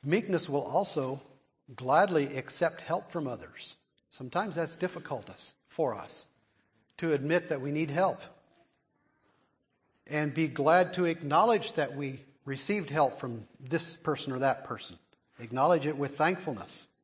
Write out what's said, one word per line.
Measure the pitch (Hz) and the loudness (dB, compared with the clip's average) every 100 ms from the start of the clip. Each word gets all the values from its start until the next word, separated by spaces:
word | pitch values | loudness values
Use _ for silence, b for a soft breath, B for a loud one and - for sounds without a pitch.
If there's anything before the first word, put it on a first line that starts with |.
| 139 | 2
Meekness | 185 214 175 143 | 0 2 -2 0
will | 143 | -2
also | 120 151 202 - 131 139 - _ _ _ _ | 0 0 0 -2 -4 -6 -12 _ _ _ _
gladly | 127 127 147 196 165 139 135 | -10 4 6 6 4 2 -4
accept | - - 170 - | -6 0 0 0
help | - 170 - | -4 -4 -4
from | 175 143 | -6 -4
others. | 117 - - - - _ _ _ | -6 -10 -16 -18 -18 _ _ _
Sometimes | - 127 170 214 | -14 -4 -2 -2
that's | 160 156 - | -2 -4 -2
difficult | 180 170 - 131 - | -6 -6 -8 -8 -8
us, | - - - _ | -16 -16 -16 _
for | - 147 98 | -2 -2 -2
us | 87 - - _ _ _ _ _ _ - | -8 -12 -14 _ _ _ _ _ _ -6
to | 165 | 0
admit | 147 143 170 170 | 2 4 0 2
that | 143 | -4
we | 135 | -2
need | 151 160 | -2 -2
help. | 147 185 - - - _ _ _ _ _ _ _ _ _ _ _ _ _ _ _ _ - | 2 0 0 -10 -20 _ _ _ _ _ _ _ _ _ _ _ _ _ _ _ _ -4
And | 151 151 | -2 0
be | 135 160 | 0 -2
glad | 127 143 175 180 | 2 6 6 6
to | - 175 | 2 0
acknowledge | 165 143 151 226 220 - | 0 2 6 6 4 2
that | - 143 139 | -2 -2 -2
we | 139 131 - _ | -6 -8 -16 _
received | - 135 - 208 156 | -8 -6 -2 -2 0
help | 147 139 - | 2 2 2
from | 131 113 107 _ | -8 -8 -12 _
this | 127 160 - - | -4 -2 -2 -6
person | - 143 - | -2 -2 -2
or | 127 | 0
that | 135 127 | 2 0
person. | - 110 - 90 _ _ _ _ | -4 -10 -10 -16 _ _ _ _
Acknowledge | 117 127 147 170 143 | -8 2 4 4 4
it | 143 | -2
with | 139 139 | -4 2
thankfulness. | 156 185 - 113 - - - _ | 2 2 -4 -8 -8 -12 -14 _